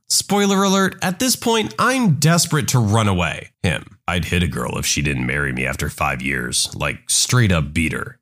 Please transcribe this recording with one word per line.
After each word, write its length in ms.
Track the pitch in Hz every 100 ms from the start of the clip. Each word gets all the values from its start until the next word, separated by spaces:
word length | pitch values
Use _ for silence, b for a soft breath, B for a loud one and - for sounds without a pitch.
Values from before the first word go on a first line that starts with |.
| _
Spoiler 540 | - - 202 202 196
alert, 340 | 196 196 190 -
at 160 | 180 185
this 160 | 254
point, 400 | - 240 226 214 -
I'm 380 | 226 262 233 131
desperate 520 | 151 170 - 151 107
to 100 | 127
run 300 | 107 110 104
away. 440 | 92 82 - - _
Him. 340 | 92 73 - - -
"I'd 200 | 87 -
hit 180 | 87
a 40 | 87
girl 300 | - 60 -
if 80 | -
she 160 | -
didn't 240 | 73 67 64
marry 260 | 69 71
me 120 | 64
after 240 | 64 69 76
five 340 | - 73 65
years. 460 | 67 67 60 - -
Like, 340 | - 76 - -
straight 420 | - - 123 110
up 220 | 85 69
beat 200 | 78 78
her." 260 | 62 - -